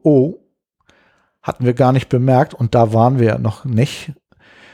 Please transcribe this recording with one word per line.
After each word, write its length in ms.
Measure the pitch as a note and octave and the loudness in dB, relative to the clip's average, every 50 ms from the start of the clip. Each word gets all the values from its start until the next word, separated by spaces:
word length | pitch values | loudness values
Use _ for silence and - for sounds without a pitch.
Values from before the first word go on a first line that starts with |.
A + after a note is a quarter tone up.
| - | 0
oh, 340 | D#3+ D3+ C3+ B2 D#3+ - - _ _ _ _ _ _ _ _ _ _ _ _ _ _ _ _ _ _ _ _ - | 2 2 2 2 0 -4 -10 _ _ _ _ _ _ _ _ _ _ _ _ _ _ _ _ _ _ _ _ -10
hatten 220 | - D3 - B2 | -10 -8 -4 -2
wir 100 | B2 B2 | -2 0
gar 180 | B2 C3+ B2+ C3 | 0 2 2 2
nicht 160 | C3+ - - | 0 -2 -2
bemerkt 460 | - B2 B2 C3+ C3 B2+ D3 - - | -4 -2 0 2 2 2 0 0 -2
und 220 | - B2 G#2+ - | -6 -4 -2 2
da 160 | B2+ A#2 G#2+ A2 | 2 2 2 2
waren 260 | A2+ A2+ B2 C3+ C3 | 2 2 2 2 2
wir 200 | A#2+ A2 G#2+ B2+ | 0 0 0 -2
noch 260 | A#2+ A2+ G#2+ - - | -4 -6 -6 -6 -8
nicht. 480 | C3+ A#2+ G#2+ B2 - - - - - C#3+ _ _ _ _ _ _ _ _ _ - - | -6 -2 -2 -2 -2 -4 -12 -16 -16 -18 _ _ _ _ _ _ _ _ _ -20 -20